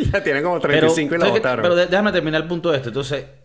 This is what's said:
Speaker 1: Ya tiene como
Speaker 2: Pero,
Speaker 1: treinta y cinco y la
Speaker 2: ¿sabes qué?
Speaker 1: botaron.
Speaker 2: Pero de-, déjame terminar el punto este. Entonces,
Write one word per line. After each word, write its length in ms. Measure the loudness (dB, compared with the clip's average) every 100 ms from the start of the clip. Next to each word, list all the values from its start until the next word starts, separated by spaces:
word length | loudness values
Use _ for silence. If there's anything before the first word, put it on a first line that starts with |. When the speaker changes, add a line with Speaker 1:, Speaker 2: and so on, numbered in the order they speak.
| -2
Speaker 1:
Ya 100 | -2
tiene 180 | -2 -2
como 200 | -2 -2
Speaker 2:
Pero, 80 | 0
Speaker 1:
treinta 180 | 2 4
y 80 | 2
cinco 200 | 0 0
y 20 |
la 80 | 2
Speaker 2:
¿sabes 80 |
qué? 60 | 2
Speaker 1:
botaron. 220 | 0 0
Speaker 2:
Pero 120 | 2 2
de-, 120 | 2
déjame 260 | 2 2
terminar 280 | 0 0 -2
el 40 | -2
punto 260 | -4 0
este. 140 | -2 -2
Entonces, 380 | -6 -4 -6 -8 -18